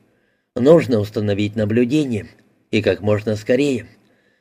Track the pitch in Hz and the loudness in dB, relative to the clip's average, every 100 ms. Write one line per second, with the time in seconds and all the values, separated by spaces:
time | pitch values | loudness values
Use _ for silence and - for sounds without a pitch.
0 | _ _ _ _ _ - 131 165 117 113 | _ _ _ _ _ 0 4 6 4 -2
1 | 104 113 104 101 104 107 104 113 123 151 | -2 -4 -4 -2 -2 -2 -2 0 0 0
2 | 139 107 82 - _ _ _ 110 104 90 | -2 -4 -8 -18 _ _ _ -2 0 -2
3 | 104 104 110 104 - 127 143 120 104 _ | 0 -2 -2 -6 -2 0 0 -2 -8 _
4 | _ _ _ _ | _ _ _ _